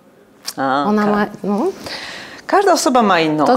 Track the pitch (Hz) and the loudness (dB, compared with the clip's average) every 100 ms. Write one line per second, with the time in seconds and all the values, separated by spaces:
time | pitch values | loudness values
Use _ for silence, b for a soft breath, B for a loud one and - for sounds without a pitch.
0 | _ _ _ _ - - 135 135 147 214 | _ _ _ _ -16 -6 -2 0 2 2
1 | 208 208 208 - 185 208 339 381 B B | 2 0 -2 -4 -4 -2 -2 -4 B B
2 | B B B B - 349 392 320 339 254 | B B B B -2 2 2 2 2 2
3 | 214 175 160 151 143 | 4 4 2 2 2